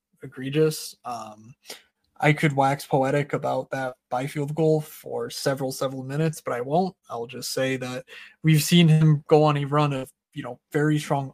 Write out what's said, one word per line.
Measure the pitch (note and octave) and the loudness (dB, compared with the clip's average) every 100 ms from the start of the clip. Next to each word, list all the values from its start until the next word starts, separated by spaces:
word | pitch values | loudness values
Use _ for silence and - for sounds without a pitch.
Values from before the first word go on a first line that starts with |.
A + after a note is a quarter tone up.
| _ _ | _ _
egregious. | C3+ C3 C3+ D3+ D#3 D3+ - - | -18 -10 -2 2 2 0 -10 -14
Um, | A#2+ A#2 A2 G#2+ A2 - - - _ _ _ - | -12 -10 -12 -18 -20 -20 -20 -20 _ _ _ -2
I | D3 | 0
could | D3+ D#3 | 2 2
wax | C3+ C3+ D3 - | 2 0 0 -2
poetic | C#3+ C3+ C#3+ C#3+ | 0 2 0 -2
about | C3 C#3+ C3 C3 | -4 -4 -4 -6
that | C3+ C3 - - | -6 -8 -10 -8
Byfield | B2+ D3 D3+ C#3+ | -6 -4 -6 -6
goal | D#3 D#3 D#3 | 0 2 2
for | D3+ - C3 A#2+ A#2+ | -2 -14 -10 -8 -8
several, | - C#3+ C3+ C3 | -4 -2 -2 -4
several | C3 C3+ C3 | -4 -6 -6
minutes, | C3 C#3+ D#3+ D#3 | -6 -2 -2 -4
but | C3 | -6
I | B2 | -6
won't. | B2+ D#3+ F#3 - - | -2 -2 -2 -6 -12
I'll | A#2+ A#2 | -12 -10
just | B2 - | -10 -8
say | C3+ C3 C3 | -4 -2 -4
that | B2+ B2+ - - - _ | -6 -10 -12 -20 -20 _
we've | D#3+ D3+ | 4 4
seen | - F3 E3 | 6 6 6
him | D#3 D#3 D3 - | 6 6 4 4
go | D3+ | 4
on | D3+ C#3+ | 6 2
a | |
run | C#3 D3 D3 | 0 0 0
of, | C3+ C3 _ _ | -2 -8 _ _
you | D3 | -14
know, | B2+ B2 _ | -12 -14 _
very | D3+ D3+ D3+ | 0 2 2
strong | - C#3+ C3+ | 0 -4 -4